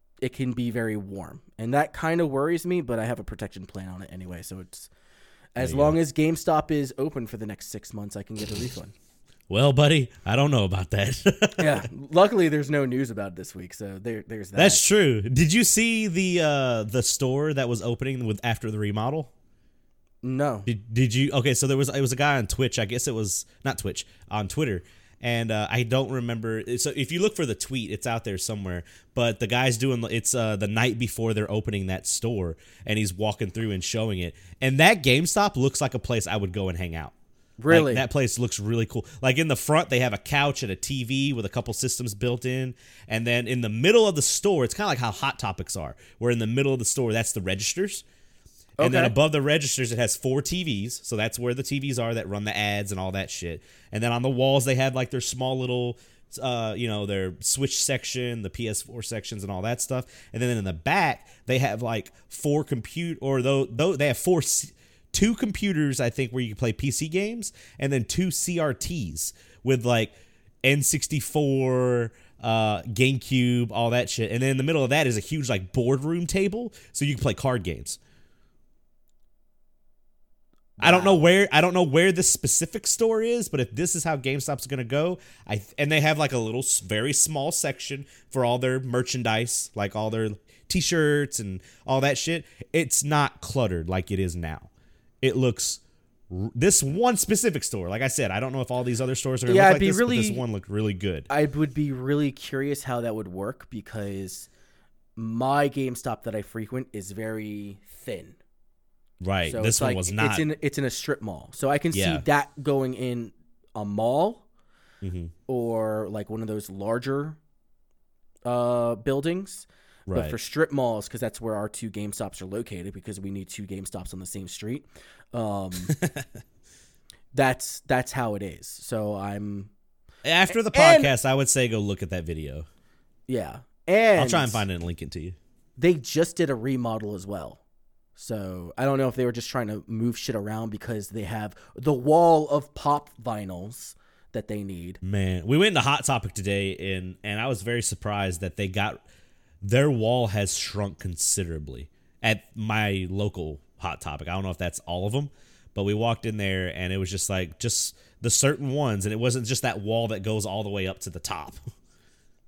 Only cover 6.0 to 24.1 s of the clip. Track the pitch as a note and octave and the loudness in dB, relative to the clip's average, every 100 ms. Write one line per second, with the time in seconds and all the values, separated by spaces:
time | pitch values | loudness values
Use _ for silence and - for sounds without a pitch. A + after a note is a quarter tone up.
6 | D3+ D3+ D#3 E3 - D#3 D3+ D3+ C3+ C3+ | 2 2 2 2 2 2 2 -2 -2 -4
7 | B2 C3 A2+ A2 G#2 G2+ - G#2+ - G#2+ | -6 -4 -8 -8 -10 -10 -12 -14 -12 -12
8 | G#2 G2+ G2 G#2+ G#2 G#2+ B2 - - - | -10 -10 -10 -10 -8 -6 -8 -10 -14 -20
9 | _ _ _ _ - G2 C#3 C3 D3 D#3 | _ _ _ _ -2 4 6 6 6 6
10 | A#2+ - - A#2+ D3 B2+ F#2+ F#2 F#2 G2+ | 2 -4 0 2 4 4 4 0 0 0
11 | G2 - G3 - G#3 - D#3 C#3 A#2 - | 0 2 2 4 2 4 2 2 -2 -12
12 | C#3+ E3 G3 G3 E3 D3+ C#3 D3 C3 B2+ | 2 6 8 6 4 2 2 0 2 0
13 | B2 G#2 G2 F2+ F2 F#2 F2+ - G2 F#2+ | -2 -4 -8 -10 -12 -12 -14 -12 -10 -8
14 | A2+ A2 - A2 F#2 G#2 G3 - - G#3 | -8 -8 -8 -10 -4 4 6 6 6 6
15 | D3+ A2 A2 C3 D#3+ G#3+ G#3+ G#3+ A#3 A3+ | 6 4 2 4 6 6 6 4 4 2
16 | G#3+ E3+ F#3 F3 D#3 C#3+ C3 A2+ G#2 B2 | 0 0 2 4 4 2 2 0 0 0
17 | - - B2+ C#3 D#3 C#3 A#2+ A#2 A#2 A#2 | 0 0 0 0 0 0 0 0 -2 -2
18 | C3 C3 A2+ G2+ A#2+ A2 A2 G#2+ G#2 G#2+ | -4 -2 -2 -2 -2 -2 -4 -4 -2 -2
19 | A#2+ D#3 C#3+ _ _ _ _ _ _ _ | -2 -4 -6 _ _ _ _ _ _ _
20 | _ _ B2+ C3 C#3+ G#2+ G#2 G#2+ A2 A#2 | _ _ -4 0 0 0 -4 -4 -2 2
21 | B2+ A#2+ C#3 C#3 C3+ B2 C3+ C3+ C#3 C#3 | 4 4 2 2 2 2 2 2 2 0
22 | B2+ B2+ D3 C3+ G2+ - C3 - G#2 A#2+ | 0 2 2 2 0 0 0 0 -2 -2
23 | C#3 A2+ G#2 - - _ C3+ - G2 - | -2 -2 -2 -4 -6 _ -6 -4 -6 -6
24 | - | -10